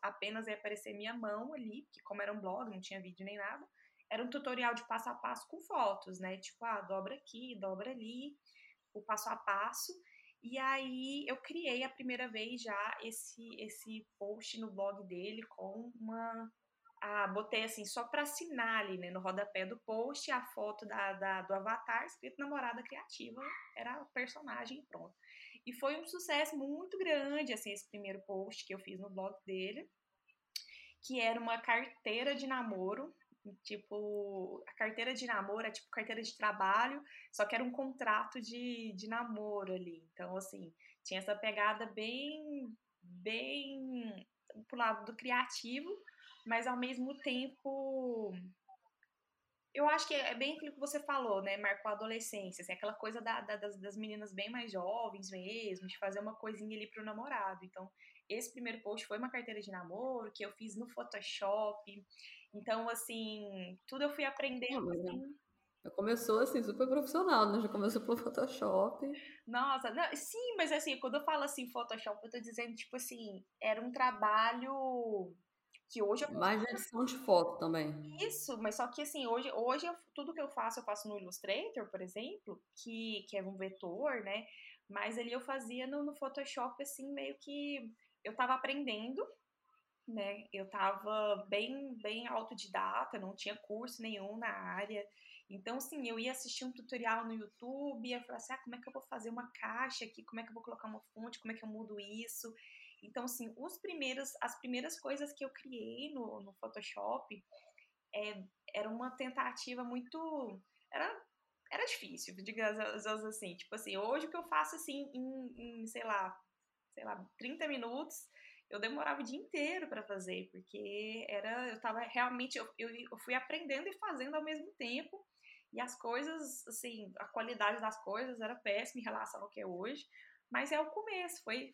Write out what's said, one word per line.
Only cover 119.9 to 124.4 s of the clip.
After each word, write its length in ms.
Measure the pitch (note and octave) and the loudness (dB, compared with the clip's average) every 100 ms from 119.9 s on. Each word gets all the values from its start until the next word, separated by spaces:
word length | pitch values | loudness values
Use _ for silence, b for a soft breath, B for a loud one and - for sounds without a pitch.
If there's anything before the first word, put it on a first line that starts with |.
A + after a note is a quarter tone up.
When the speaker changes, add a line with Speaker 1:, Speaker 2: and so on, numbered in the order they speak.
| A3 | -4
Speaker 1:
fazer, 460 | G#3+ G3 F#3 F#3 F#3 | -4 -4 -2 -4 -4
porque 760 | F#3 F#3 G3+ G3+ G3+ G#3+ A3 - | -12 -12 -8 -4 -4 -4 -4 -2
era, 400 | G3+ G#3+ A#3+ B3+ | -2 0 0 -2
eu 100 | A3 | -2
tava 180 | A3+ A3 | 0 0
realmente, 580 | A#3 B3 B3 B3 B3+ A#3 | 0 4 4 2 -2 -2
eu, 100 | A3+ - | -4 -6
eu, 100 | A#3 | -6
eu 280 | A#3 A#3+ - | -6 -10 -8
fui 160 | - B3+ | 0 0
aprendendo 520 | - D#4+ E4 C4+ F4+ | 2 -2 0 0 0
e 100 | - | -2
fazendo 360 | G#4+ C#4+ C4 | -2 0 0
ao 80 | D#4 | 0